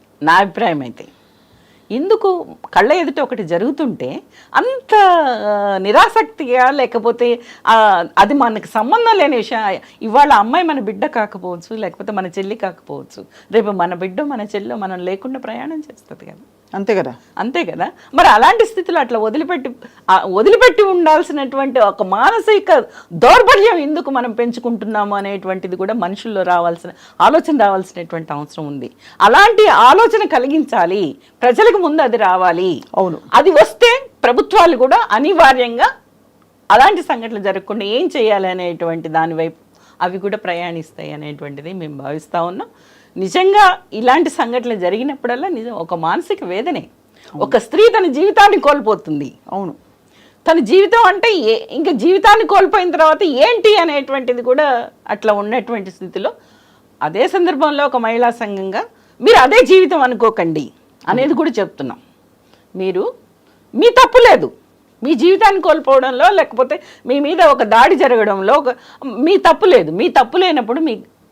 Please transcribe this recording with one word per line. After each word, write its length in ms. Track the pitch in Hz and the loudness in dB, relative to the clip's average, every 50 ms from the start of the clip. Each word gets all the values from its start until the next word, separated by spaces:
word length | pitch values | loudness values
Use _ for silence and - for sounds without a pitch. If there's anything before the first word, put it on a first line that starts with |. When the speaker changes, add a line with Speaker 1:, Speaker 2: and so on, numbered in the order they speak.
| _ _ _ _ 147 | _ _ _ _ 0
Speaker 1:
నా 100 | 156 165 | 2 2
అభిప్రాయం 480 | 180 202 196 - - 208 190 165 147 135 | 2 2 0 -4 -4 -4 -4 -4 -4 -8
అయితే. 220 | 120 110 - - _ _ _ _ _ _ _ _ _ _ _ _ _ _ _ _ _ | -12 -16 -20 -20 _ _ _ _ _ _ _ _ _ _ _ _ _ _ _ _ _
ఎందుకు 560 | 208 247 302 381 440 427 415 392 370 349 - - - _ - - - | -8 -8 -2 -2 -2 -2 0 -4 -4 -4 -8 -14 -18 _ -20 -4 0
కళ్ళ 180 | 180 196 247 302 | 0 2 2 0
ఎదుట 280 | 370 330 285 285 311 | 0 -2 -4 -4 -6
ఒకటి 240 | 277 - 254 190 180 | -6 -6 -6 -10 -6
జరుగుతుంటే 800 | 151 170 170 196 262 277 277 320 254 180 - 131 127 156 - _ _ _ _ _ _ - | -4 -4 -4 -2 -4 -4 -6 -6 -8 -6 -8 -10 -12 -12 -14 _ _ _ _ _ _ -4
అంత, 400 | 247 349 494 539 508 - - 427 | -2 -2 -2 -6 -8 -4 0 2
ఆ, 840 | 427 403 370 359 339 302 269 247 214 208 208 208 202 202 202 196 190 | 4 6 6 4 4 2 0 -2 -4 -4 -4 -2 -2 -2 -2 -2 -2
నిరాసక్తిగా, 920 | 190 202 214 294 392 427 - 440 440 453 - - 320 240 247 254 247 254 | -2 2 4 4 4 4 2 -2 -2 -2 -6 -12 -6 -2 0 2 2 2
లేకపోతే, 680 | 277 294 262 - - 233 214 233 233 240 240 240 240 240 - - - - _ | 2 0 -4 -2 -4 -4 -2 -2 -2 0 -2 -2 -2 -4 -6 -20 -20 -8 _
ఆ, 400 | - 226 226 214 214 190 175 175 - _ - | 2 4 4 4 4 2 2 -2 -2 _ 0
అది 160 | 196 208 294 | 2 2 2
మనకు 320 | 285 254 233 220 208 - | 0 0 0 -2 -6 -12
సంబంధం 520 | - - 220 220 247 311 466 466 453 453 392 | -6 -6 -6 -2 0 0 0 2 2 2 2
లేని 180 | 349 - 285 | 2 0 0
విషయం. 420 | 240 208 - 262 220 220 202 190 - - - _ _ - | -2 -4 -4 -6 -6 -4 -4 -6 -6 -10 -18 _ _ -10
ఇవాళ 300 | 220 208 269 285 302 262 | 0 2 4 4 6 4
అమ్మాయి 320 | 214 202 226 262 349 359 | 2 2 0 0 -2 -2
మన 160 | 330 302 269 | -2 -4 -4
బిడ్డ 260 | 208 196 214 196 - | -6 -8 -6 -6 -6
కాకపోవచ్చు, 720 | - - 240 214 208 - 196 180 180 175 170 170 _ 220 | -6 -4 -4 -6 -6 -8 -14 -12 -12 -12 -12 -14 _ -12
లేకపోతే 360 | 220 214 180 170 _ 196 208 214 | -10 -10 -10 -12 _ -12 -8 -8
మన 140 | 196 190 | -8 -8
చెల్లి 280 | 180 170 196 190 196 208 | -8 -8 -10 -8 -8 -8
కాకపోవచ్చు, 720 | 208 202 190 170 _ _ - 147 139 135 _ _ - 95 _ _ _ _ _ 185 | -8 -10 -10 -10 _ _ -18 -16 -16 -16 _ _ -20 -20 _ _ _ _ _ -2
రేపు 180 | 226 208 208 | -2 -2 -2
మన 240 | 202 185 175 175 185 | -4 -4 -4 -4 -4
బిడ్డ, 260 | 175 185 190 185 196 | -8 -8 -8 -8 -8
మన 200 | 302 285 277 233 | -8 -6 -8 -10
చెల్లో 360 | 208 208 - 208 202 226 247 | -10 -8 -10 -10 -8 -8 -10
మనం 220 | 226 202 190 185 180 | -10 -10 -10 -10 -10
లేకుండా 400 | 180 180 190 190 - 254 262 262 | -8 -8 -8 -8 -10 -12 -12 -12
ప్రయాణం 400 | 233 - 220 - - 302 320 311 | -12 -14 -14 -12 -12 -12 -12 -12
చేస్తుంది 460 | 302 _ - _ _ _ - _ - | -14 _ -20 _ _ _ -20 _ -20
కదా. 160 | - - _ 233 _ _ _ _ _ - | -20 -20 _ _ _ _ _ _ _ -12
Speaker 2:
అంతే 200 | 190 196 196 220 | -10 -4 -2 -2
కదా. 200 | 190 165 135 120 - _ _ _ - | -2 -2 -6 -10 -14 _ _ _ -10
Speaker 1:
అంతే 260 | 190 233 269 349 330 | -10 -6 -6 -6 -6
కదా. 260 | 170 - 156 175 - - _ - - - | -6 -6 -8 -8 -8 -8 _ -20 -6 0
మరి 140 | 269 233 - | 2 4 6
అలాంటి 380 | 214 214 240 311 415 453 453 | 6 6 4 4 4 2 0
స్థితిలో 340 | - - 370 359 - 349 330 | -2 -2 -8 -6 -4 -2 -2
అట్లా 180 | 269 233 240 220 | -2 -2 -4 -4
వదిలిపెట్టి, 520 | 214 220 214 294 330 269 359 320 254 269 240 _ - - _ _ _ - | -4 -4 -4 -4 -6 -4 -6 -8 -8 -10 -14 _ -20 -20 _ _ _ 2
ఆ, 120 | 185 190 - | 2 2 2
వదిలిపెట్టి 560 | 196 180 196 220 403 427 - 494 494 - - 415 | 0 -2 2 4 4 4 6 6 4 4 4 2
ఉండాల్సినటువంటి 1000 | 392 370 349 339 311 311 311 339 - 294 294 277 254 247 269 269 277 240 254 | 2 2 2 2 4 2 2 0 -2 -6 -8 -8 -6 -4 -4 -4 -2 0 2
ఒక 220 | 220 202 196 - 208 | 2 2 0 -2 -4
మానసిక 840 | 185 185 208 247 339 453 453 - 440 427 392 392 - 330 277 - - - - - _ 175 | -4 -2 0 0 0 0 0 0 2 0 0 2 2 2 2 2 -2 -14 -20 -20 _ -4
దౌర్బల్యం 640 | 165 - 247 359 494 466 415 523 403 392 466 427 339 | 2 6 6 6 6 6 6 6 6 6 2 2 0
ఎందుకు 320 | 285 285 302 330 - 285 | -2 -4 -4 -4 -4 -4
మనం 220 | 269 254 240 247 214 | -4 -4 -4 -4 -4
పెంచుకుంటున్నాము 840 | 226 240 240 233 240 - 240 233 202 208 208 220 214 208 208 202 | -4 -4 -4 -4 -6 -6 -6 -6 -6 -8 -6 -4 -4 -4 -4 -4
అనేటువంటిది 600 | 202 196 196 202 196 190 185 190 190 185 185 180 | -6 -6 -6 -10 -8 -8 -8 -8 -8 -8 -10 -8
కూడా 180 | 180 285 247 220 | -6 -6 -6 -4
మనుషుల్లో 480 | 240 190 180 190 - - 233 214 190 185 | -4 -4 -6 -8 -10 -10 -8 -6 -4 -2
రావాల్సిన, 480 | 180 180 175 170 170 170 170 _ 180 - _ - - _ _ | 0 0 0 0 -2 -4 -6 _ -20 -20 _ -20 -20 _ _
ఆలోచన 380 | 175 208 285 339 330 - 302 262 | 2 2 4 2 0 0 0 2
రావాల్సినటువంటి 720 | 214 202 196 190 185 - _ 175 170 165 - 165 160 160 151 | 2 2 2 -2 -6 -8 _ -16 -14 -10 -10 -12 -10 -10 -10
అవసరం 340 | 143 147 147 - - 156 | -12 -12 -14 -14 -14 -12
ఉంది. 240 | 147 143 135 123 - _ _ _ - - _ | -12 -12 -12 -14 -14 _ _ _ -20 -2 _
అలాంటి 460 | 185 208 240 330 403 440 453 - - | 4 6 8 8 6 6 6 6 4
ఆలోచన 600 | - 151 - 226 247 - 381 466 453 453 440 427 | 6 6 6 8 8 8 8 6 4 4 0 -2
కలిగించాలి, 880 | - - 254 247 277 294 320 285 - - 220 175 170 190 208 190 143 - - _ _ _ _ - | 0 0 -2 -2 0 -2 -2 -2 -2 -2 -2 0 0 -2 -4 -4 -6 -8 -12 _ _ _ _ 0
ప్రజలకు 360 | 247 247 - 403 466 370 415 | 0 2 4 4 4 4 2
ముందు 240 | 359 302 302 311 294 | -2 -2 0 0 0
అది 140 | 254 220 | 0 0
రావాలి. 640 | 233 214 185 180 185 185 185 170 170 185 185 170 - - _ - | 0 0 0 2 2 2 0 0 0 -2 -4 -4 -6 -10 _ -4
Speaker 2:
అవును. 220 | - 190 185 160 - - - - | -4 -2 -2 -4 -10 -12 0 0
Speaker 1:
అది 160 | 233 294 370 | 2 2 4
వస్తే 580 | 339 294 - 453 - - 494 466 466 539 554 - _ _ - | 4 4 4 4 2 2 2 2 2 0 -4 -12 _ _ -2
ప్రభుత్వాలు 520 | 233 247 262 427 - - 427 349 339 330 | 0 0 0 -2 0 2 4 4 4 4
కూడా 320 | 226 254 262 320 453 466 - | 2 2 2 2 0 2 0
అనివార్యంగా 800 | 202 220 277 330 403 320 330 269 269 254 247 240 233 233 285 494 - _ _ _ _ _ _ _ _ _ _ _ _ _ _ _ | -2 -2 0 0 4 4 6 6 6 2 -2 -4 -2 -2 -2 -2 -2 _ _ _ _ _ _ _ _ _ _ _ _ _ _ _
అలాంటి 320 | 196 220 269 381 415 349 311 | 4 6 6 4 4 0 -4
సంఘటనలు 360 | - 302 233 226 226 226 202 | -6 -8 -8 -8 -10 -10 -6
జరగకుండా 460 | 190 202 185 190 190 - 208 226 202 | -4 -4 -4 -4 -6 -8 -10 -8 -6
ఏం 260 | 202 214 247 359 311 - | -4 -4 -4 -4 -4 -2
చేయాలి 320 | 302 226 220 208 196 190 185 | -2 0 0 0 0 -2 -4
అనేటువంటి 600 | 185 185 180 175 170 165 175 165 165 165 160 160 | -4 -4 -6 -8 -6 -6 -6 -6 -6 -6 -8 -4
దాని 260 | 156 160 160 165 165 | -2 -2 -2 -2 -2
వైపు 220 | 156 160 165 160 _ _ _ _ _ _ _ _ _ 175 | -4 -6 -6 -6 _ _ _ _ _ _ _ _ _ -8
అవి 160 | 180 180 190 | -6 -6 -6
కూడా 180 | 185 202 190 | -8 -8 -8
ప్రయాణిస్తాయి 760 | 214 - 185 175 170 175 175 170 165 156 - _ - 165 151 151 | -8 -8 -8 -8 -8 -8 -10 -10 -12 -14 -14 _ -18 -16 -16 -14
అనేటువంటిది 600 | 147 151 151 147 147 147 143 143 143 147 165 190 | -14 -14 -14 -14 -14 -14 -16 -16 -16 -16 -16 -14
మేము 300 | 190 165 151 147 139 139 | -14 -14 -14 -14 -14 -12
భావిస్తా 400 | 135 147 160 156 _ - 175 165 | -10 -10 -10 -12 _ -6 -6 -4
ఉన్నాం. 260 | 175 180 226 415 453 _ _ _ _ _ _ _ _ _ | -4 -8 -10 -14 -16 _ _ _ _ _ _ _ _ _
నిజంగా 640 | - 370 - - 359 370 381 392 415 403 370 370 370 _ _ - | -10 -8 -4 -2 0 0 2 4 4 4 4 2 0 _ _ -12
ఇలాంటి 380 | 214 226 247 254 320 349 311 | -2 0 2 2 2 0 -2
సంఘటనలు 440 | - - 277 233 240 254 233 240 233 | -2 -4 -6 -4 -4 -6 -4 -6 -6
జరిగినప్పుడల్లా 760 | 196 180 175 190 220 262 285 277 269 - 240 240 247 311 392 | -4 -2 -4 -2 -2 -6 -6 -8 -8 -6 -6 -6 -6 -6 -8
నిజం 240 | 349 233 220 240 226 | -8 -8 -10 -12 -10
ఒక 220 | 202 170 165 180 | -12 -8 -8 -8
మానసిక 500 | 165 165 160 185 302 349 - 403 370 - | -6 -4 -4 -4 -4 -4 -6 -8 -8 -6
వేదనే. 360 | 180 175 196 247 339 302 190 | -8 -8 -6 -6 -6 -6 -8
Speaker 2:
అవును. 640 | - _ _ _ _ _ _ _ _ - - 151 185 | -10 _ _ _ _ _ _ _ _ -20 -6 -6 -6
Speaker 1:
ఒక 140 | 269 - | 0 0
స్త్రీ 360 | 226 214 - - 349 427 466 392 453 | -2 -2 0 2 4 4 4 4 4
తన 80 | 381 | 0
జీవితాన్ని 540 | 339 247 277 349 403 - 466 403 415 415 349 | 0 0 0 0 0 4 4 4 4 4 2
కోల్పోతుంది. 720 | - 285 294 285 220 214 208 - - 165 156 147 143 - - _ _ - - | 2 0 0 0 0 -2 -4 -4 -4 -8 -8 -8 -8 -10 -14 _ _ -12 -10
Speaker 2:
అవును. 220 | 196 202 170 - _ _ _ _ _ _ _ _ _ _ _ _ _ _ 330 | -10 -10 -10 -14 _ _ _ _ _ _ _ _ _ _ _ _ _ _ 0
Speaker 1:
తన 80 | 320 330 | 0 0
జీవితం 480 | 262 196 294 381 392 - 453 466 466 | 0 2 2 2 4 4 4 4 4
అంటే 280 | 370 381 392 - 466 427 | 4 2 2 0 0 0
ఏ-, 300 | 349 240 214 226 - - - | 0 0 0 -2 -2 -4 -10
ఇంకా 200 | - 262 330 381 330 | -8 -6 -4 -2 -2
జీవితాన్ని 540 | 220 208 330 381 392 392 440 415 440 440 | 0 0 0 0 4 4 4 4 4 2
కోల్పోయిన 440 | - 403 381 381 320 285 415 359 359 | 2 2 2 2 2 0 -2 -2 -2
తర్వాత 320 | 302 - 320 311 311 302 415 | 0 2 2 2 2 2 0
ఏంటి 540 | 339 277 494 571 466 494 440 - 427 415 | -2 2 2 2 2 2 2 4 4 4
అనేటువంటిది 640 | 403 339 330 294 285 277 262 269 269 262 240 247 240 233 | 4 2 0 -2 -4 -6 -4 -6 -6 -4 -4 -6 -4 -2
కూడా 460 | 240 254 277 302 285 262 233 240 - _ _ _ - | -2 0 0 0 0 0 -2 -4 -8 _ _ _ -10
అట్లా 240 | 208 202 - 220 208 | -10 -4 -2 -2 -2
ఉన్నటువంటి 580 | 202 202 208 226 254 - - 233 220 190 185 | -2 -2 -4 -6 -6 -6 -6 -10 -10 -10 -12
స్థితిలో, 420 | 175 _ 185 180 - 370 403 - 480 _ _ _ _ _ _ _ _ _ _ _ _ _ - | -16 _ -18 -12 -12 -8 -8 -8 -10 _ _ _ _ _ _ _ _ _ _ _ _ _ -8
అదే 260 | 156 160 202 254 359 | -6 -2 -2 -2 0
సందర్భంలో 580 | - 381 349 339 349 269 311 302 294 285 285 | 0 0 -2 0 0 0 0 -2 0 0 -2
ఒక 100 | 277 277 | -2 -2
మహిళా 340 | 254 226 220 226 233 247 240 | -2 -2 -2 -2 0 0 0
సంఘంగా 540 | 233 240 233 208 202 196 190 190 190 233 440 466 _ _ _ _ _ _ | -2 -4 -8 -8 -8 -8 -8 -6 -6 -8 -8 -10 _ _ _ _ _ _
మీరు 160 | - 392 480 | 2 4 6
అదే 300 | - 254 262 - 466 508 | 6 6 4 4 4 4
జీవితం 360 | - 370 381 370 277 359 320 269 | 6 6 4 6 4 2 0 0
అనుకోకండి 680 | 247 247 196 226 220 220 - 180 165 160 156 139 - _ _ _ _ _ _ _ - | 0 0 0 0 0 0 -2 -4 -4 -4 -6 -8 -10 _ _ _ _ _ _ _ -4
అనేది 260 | 196 247 269 294 262 | -2 -2 0 -2 0
కూడా 160 | 233 311 330 | -2 -2 -2
చెప్తున్నాం. 480 | 226 220 196 - - - 139 123 - - _ _ _ _ _ _ _ _ _ _ _ _ _ _ _ | -2 -4 -6 -6 -8 -12 -12 -12 -12 -14 _ _ _ _ _ _ _ _ _ _ _ _ _ _ _
మీరు, 380 | 185 190 190 180 180 208 466 508 _ _ _ _ _ _ _ _ _ _ _ - | -8 -6 -4 -4 -4 -6 -6 -8 _ _ _ _ _ _ _ _ _ _ _ -4
మీ 120 | 226 349 | 2 2
తప్పు 320 | 466 - 508 508 508 - 508 | 4 6 6 4 6 6 6
లేదు, 340 | 480 466 339 240 160 - - _ _ _ _ _ _ _ _ _ 220 | 6 6 6 4 2 -4 -10 _ _ _ _ _ _ _ _ _ -4
మీ 100 | 262 330 | -4 -2
జీవితాన్ని 460 | 226 262 349 392 370 415 403 392 381 | 0 2 2 2 4 4 2 2 2
కోల్పోవడంలో, 680 | 339 370 311 320 - 269 269 269 269 269 254 247 302 370 | 0 0 0 0 2 2 2 2 2 0 -2 2 2 2
లేకపోతే 520 | 403 370 294 - - 220 254 247 294 - - - - _ _ | 4 2 0 -2 -2 -4 -2 -2 -4 -8 -8 -20 -20 _ _
మీ 140 | 247 254 285 | -4 -2 -2
మీద 220 | 294 285 370 320 349 | -2 -2 0 4 4
ఒక 200 | 302 277 - 233 | 4 4 2 0
దాడి 340 | 208 214 226 254 320 392 | 2 4 4 4 4 4
జరగడంలో 580 | 269 - 269 247 226 214 214 196 196 190 196 262 | 2 2 2 2 2 0 0 -2 -2 0 0 0
ఒక, 200 | 294 285 247 240 - - - - _ - | 0 0 -2 -8 -8 -12 -20 -20 _ -14
మీ 300 | 269 214 220 262 330 403 | -12 -8 -4 0 0 0
తప్పు 300 | 381 392 339 330 - - | 2 2 2 2 2 2
లేదు. 240 | 381 302 233 175 151 | 4 4 4 2 0
మీ 180 | 156 185 254 359 | -4 -4 -4 0
తప్పు 280 | - - 247 240 - 359 | 0 0 0 0 0 -2
లేనప్పుడు 420 | 370 370 311 277 233 202 240 330 | 0 0 0 -2 -4 -4 -4 -4
మీ, 220 | 320 302 226 - - _ _ _ _ _ | -4 -6 -6 -8 -12 _ _ _ _ _